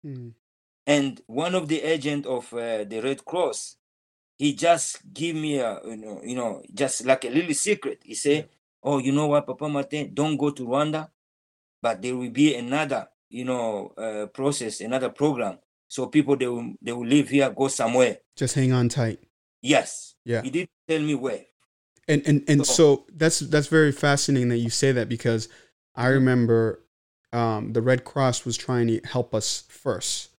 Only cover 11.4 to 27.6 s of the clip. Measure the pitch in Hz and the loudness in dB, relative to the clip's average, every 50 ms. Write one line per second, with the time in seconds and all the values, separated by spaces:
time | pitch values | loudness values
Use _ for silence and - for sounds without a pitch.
11.4 | _ _ _ _ _ _ _ _ - - - - 95 123 127 127 127 120 113 127 | _ _ _ _ _ _ _ _ -2 -2 -2 -2 -4 -6 -4 -4 -6 -6 2 4
12.4 | 147 151 135 120 120 120 135 147 156 143 135 117 - _ _ _ _ _ - 117 | 4 4 4 2 -4 -4 -2 -2 -2 -2 -2 -6 -6 _ _ _ _ _ -12 -10
13.4 | 123 127 127 123 117 113 107 101 - - - - 110 113 107 107 107 104 _ - | -6 -4 -2 -2 -2 -2 -4 -4 -8 -10 -12 -10 -10 -8 -6 -6 -8 -8 _ -2
14.4 | 131 143 143 - 123 110 104 - 95 110 123 131 131 120 - - 139 151 143 120 | -2 -2 -2 -2 -4 -6 -8 -8 -6 -4 -2 -2 -2 -4 -2 0 0 0 2 0
15.4 | 117 98 92 - _ _ _ _ _ _ - - 127 120 - 151 143 135 143 135 | -2 -4 -6 -8 _ _ _ _ _ _ -6 -6 -6 0 2 2 4 4 2 0
16.4 | 127 123 120 120 120 120 - - - 120 120 120 120 120 135 147 139 - 127 143 | 0 -2 -2 -4 -6 -8 -10 -10 -8 -8 -6 -6 -2 2 4 4 4 4 2 2
17.4 | 139 131 104 - 131 135 - - 123 113 120 127 127 117 - - _ _ _ - | 2 2 2 0 -2 -2 0 0 -2 2 4 4 4 4 2 -4 _ _ _ -4
18.4 | 143 127 - 139 131 127 127 127 123 120 - - 120 113 98 - _ _ _ _ | -4 -2 0 2 2 4 4 4 2 2 2 0 -2 -2 -2 -6 _ _ _ _
19.4 | _ _ _ _ - 123 151 - - - - - - - _ _ _ 117 117 113 | _ _ _ _ 0 2 2 2 2 0 -10 -14 -16 -18 _ _ _ -4 -4 -2
20.4 | 107 131 127 170 180 - _ _ _ - 160 156 151 151 147 131 123 131 110 - | -2 -4 -4 -4 -6 -6 _ _ _ -2 -2 0 0 0 -2 -2 -2 -4 -6 -6
21.4 | - _ _ _ _ _ _ _ _ _ _ _ _ - 156 147 - - 147 143 | -10 _ _ _ _ _ _ _ _ _ _ _ _ 0 0 2 4 4 2 2
22.4 | - - 147 143 139 - - - 165 147 139 - - _ - 160 160 160 165 - | 4 4 4 4 4 2 4 6 8 8 8 4 2 _ -4 0 0 2 2 0
23.4 | 151 127 151 151 143 - 160 160 156 147 139 - - 147 143 139 - - 139 131 | -2 0 0 0 2 4 4 6 6 6 2 2 2 2 2 2 2 2 2 2
24.4 | 123 123 123 117 117 117 - - - 135 131 123 113 - 123 113 - 123 113 110 | 2 2 2 0 0 -2 -2 2 2 2 2 2 0 -2 -4 -2 0 0 0 0
25.4 | 113 - - - _ _ _ _ _ _ _ - 120 127 135 135 131 127 127 127 | -2 -6 -14 -20 _ _ _ _ _ _ _ -2 2 2 4 4 4 4 4 4
26.4 | 120 110 113 113 113 110 - - _ _ _ _ _ _ _ _ _ _ - 117 | 4 4 4 4 4 2 -2 -6 _ _ _ _ _ _ _ _ _ _ -4 -2
27.4 | 117 113 110 104 | 0 0 0 -2